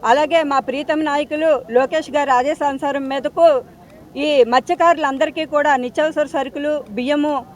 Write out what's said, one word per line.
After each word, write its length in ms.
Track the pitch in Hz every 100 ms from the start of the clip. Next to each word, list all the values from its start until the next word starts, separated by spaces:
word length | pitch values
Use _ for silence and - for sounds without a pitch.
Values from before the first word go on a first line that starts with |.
అలాగే 380 | 220 269 302 330
మా 160 | 294 277
ప్రీతం 460 | 262 262 294 311
నాయకులు 580 | 302 285 302 302 320 269 -
లోకేష్ 400 | 233 262 320 302
గారి 200 | 277 277
ఆదేశానుసారం 800 | 247 262 311 285 269 285 277 269
మీదకు 540 | 269 269 - 339 269 - - - - - 262
ఈ 280 | 294 294
మత్స్యకారులందరికీ 1000 | 233 247 254 349 339 320 294 269 311 320
కూడా 320 | 311 294 294 269
నిత్యావసర 500 | 247 - 311 302 302
సరుకులు, 580 | 311 262 - 294 302 254
బియ్యము, 540 | 208 247 294 294 285 240